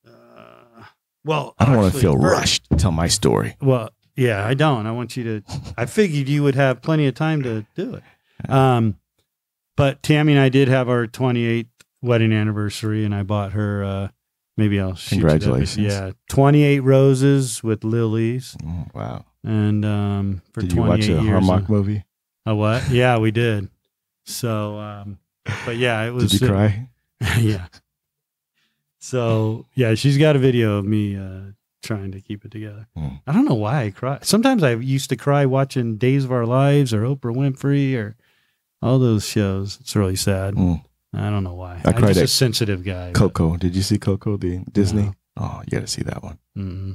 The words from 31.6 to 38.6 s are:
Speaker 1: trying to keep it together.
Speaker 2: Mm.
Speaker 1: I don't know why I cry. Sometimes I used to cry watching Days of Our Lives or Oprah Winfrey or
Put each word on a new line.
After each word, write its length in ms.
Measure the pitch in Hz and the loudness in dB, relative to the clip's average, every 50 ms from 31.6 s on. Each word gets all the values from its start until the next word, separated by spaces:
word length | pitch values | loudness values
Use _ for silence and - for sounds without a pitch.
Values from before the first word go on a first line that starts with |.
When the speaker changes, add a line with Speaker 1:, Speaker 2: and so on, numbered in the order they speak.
| _ _ _ _ | _ _ _ _
Speaker 1:
trying 300 | - - 113 104 98 98 | -10 -8 -8 -8 -8 -10
to 80 | 95 95 | -12 -14
keep 240 | - _ 107 101 _ | -12 _ -14 -14 _
it 60 | 104 | -16
together. 380 | - 110 107 107 104 104 110 _ _ | -16 -14 -14 -14 -16 -18 -20 _ _
Speaker 2:
Mm. 240 | - 156 - - - _ | -10 -8 -8 -10 -12 _
Speaker 1:
I 60 | - | -2
don't 120 | 147 214 277 | 0 0 0
know 100 | 311 151 | 0 0
why 300 | 110 104 107 127 156 120 | -2 -2 -2 -2 -2 -2
I 60 | 104 | -4
cry. 280 | 98 - - 127 139 139 | -6 -6 -6 -6 -6 -6
Sometimes 400 | - - - 208 226 269 262 226 | -2 0 0 2 2 2 2 2
I 120 | 165 127 120 | 2 2 0
used 340 | 113 123 135 135 135 135 - | 0 -2 -2 -2 -4 -2 -4
to 60 | 135 | -6
cry 280 | - - 143 143 143 139 | -4 0 0 2 2 2
watching 500 | 131 127 135 135 135 - 135 120 117 110 | 2 2 0 -2 0 -2 -4 -2 -2 -2
Days 280 | 104 120 127 135 139 135 | 0 0 2 2 2 0
of 80 | 123 | 0
Our 140 | 127 123 117 | 0 -2 0
Lives 480 | 113 123 131 139 139 143 147 143 123 113 | 2 2 2 4 4 4 4 2 2 0
or 80 | 104 | 0
Oprah 320 | 107 123 143 139 - 120 117 | 0 -2 -4 -4 -6 -6 -4
Winfrey 600 | 127 139 139 131 - - 139 139 143 139 135 131 | -2 -2 -2 -2 -2 -2 0 0 2 0 0 -2
or 200 | 123 107 104 110 _ _ _ _ _ _ _ _ _ | -2 -4 -6 -10 _ _ _ _ _ _ _ _ _